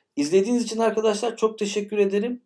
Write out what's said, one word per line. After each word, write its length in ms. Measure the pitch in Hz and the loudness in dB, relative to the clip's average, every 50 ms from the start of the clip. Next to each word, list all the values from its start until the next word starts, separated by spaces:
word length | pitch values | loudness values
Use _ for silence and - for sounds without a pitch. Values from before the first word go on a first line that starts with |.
| _ _ _ | _ _ _
İzlediğiniz 480 | - 143 147 180 196 196 226 247 240 226 | -4 0 2 4 4 4 4 2 0 -2
için 140 | - 220 220 | -2 -2 0
arkadaşlar 580 | 226 220 202 220 220 220 208 202 240 233 233 | 0 0 0 2 0 0 0 0 -2 -4 -2
çok 220 | - 220 220 220 - | 0 -2 -2 0 -2
teşekkür 400 | 214 202 - 214 208 202 214 208 | -4 -4 -2 -4 -4 -2 0 0
ederim. 440 | 202 196 196 202 208 247 247 - - | 2 2 2 0 -2 -2 -4 -8 -10